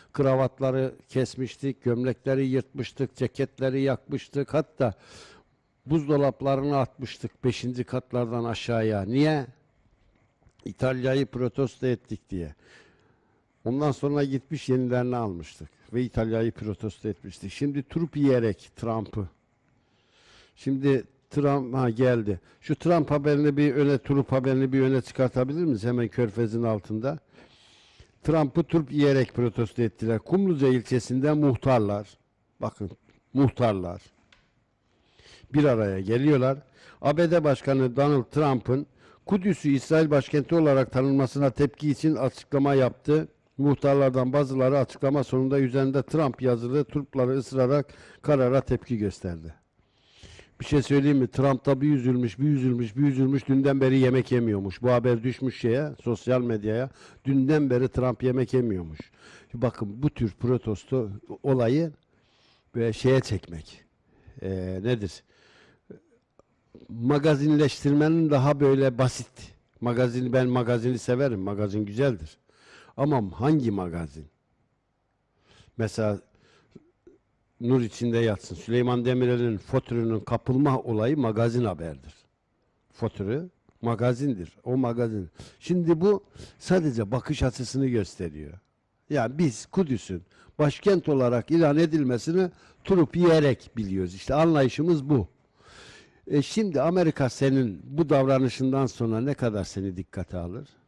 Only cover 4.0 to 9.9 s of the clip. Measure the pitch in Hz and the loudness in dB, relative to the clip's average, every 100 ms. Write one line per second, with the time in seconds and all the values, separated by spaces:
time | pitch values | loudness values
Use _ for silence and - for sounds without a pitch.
4 | - 139 - 139 139 151 156 - 123 - | -6 -10 -8 -6 -4 -4 -4 -2 -4 -4
5 | - - - - _ _ _ _ - 160 | -14 -20 -20 -20 _ _ _ _ -4 -2
6 | 143 143 139 - 135 135 143 143 120 - | 2 2 2 0 -2 -2 0 0 -2 -6
7 | 127 - 117 - 127 - 123 123 120 127 | -14 -10 -12 -4 -2 -2 -4 -6 -6 -6
8 | - 123 120 120 117 110 - 117 110 104 | -4 -4 -4 -4 -4 -6 -2 0 0 0
9 | 95 127 151 151 123 - _ _ _ | -2 0 2 0 -4 -14 _ _ _